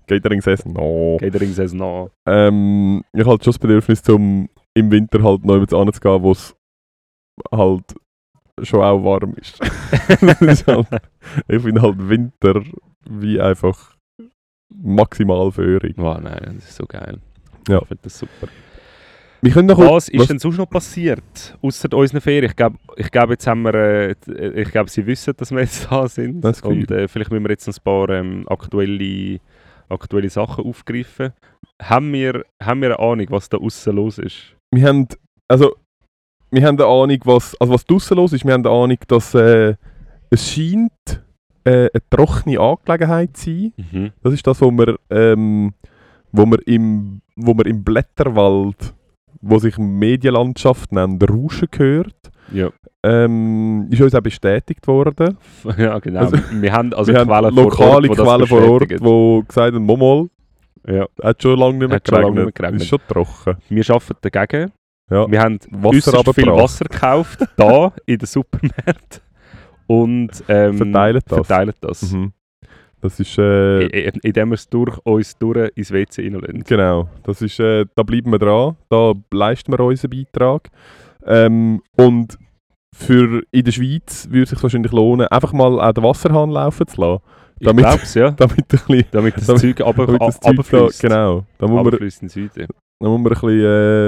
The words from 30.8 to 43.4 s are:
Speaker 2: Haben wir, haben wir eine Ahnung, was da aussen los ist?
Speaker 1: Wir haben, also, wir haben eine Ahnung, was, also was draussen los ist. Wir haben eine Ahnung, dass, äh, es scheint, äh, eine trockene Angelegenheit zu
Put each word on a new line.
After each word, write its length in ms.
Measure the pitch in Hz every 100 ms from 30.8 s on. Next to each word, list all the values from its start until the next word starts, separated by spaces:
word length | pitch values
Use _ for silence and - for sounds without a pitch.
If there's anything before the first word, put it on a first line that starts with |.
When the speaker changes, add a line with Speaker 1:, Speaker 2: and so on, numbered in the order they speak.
| - 120 123 - 131 - _ _ _ -
Speaker 2:
Haben 320 | - 120 147
wir, 320 | 139 131 123 - -
haben 180 | 104 131
wir 160 | 131 -
eine 20 | 117
Ahnung, 140 | 113 98
was 180 | 98 -
da 80 | -
aussen 400 | 117 - 110 101
los 200 | 110 -
ist? 380 | - - - _ -
Speaker 1:
Wir 140 | 127 139
haben, 200 | 139 127 - _ _ -
also, 260 | 131 143 - _ _ _ _ _ _ -
wir 160 | 131 147
haben 140 | 143
eine 60 | 135
Ahnung, 320 | 127 135 135 127
was, 340 | 123 - -
also 140 | 123
was 100 | 123 -
draussen 300 | 190 - 180
los 160 | 180
ist. 140 | 135 139
Wir 80 |
haben 120 | 127 120
eine 80 |
Ahnung, 240 | 120 123 127 -
dass, 260 | 117 - 123
äh, 400 | 113 113 107 104 - - - _ -
es 240 | 120 -
scheint, 360 | 151 160 208 233 _ - - _ _ _ _ 127
äh, 240 | 127 123
eine 80 | 113 -
trockene 480 | - 156 - 156 127
Angelegenheit 760 | 110 170 - 170 165 165 175
zu 140 | -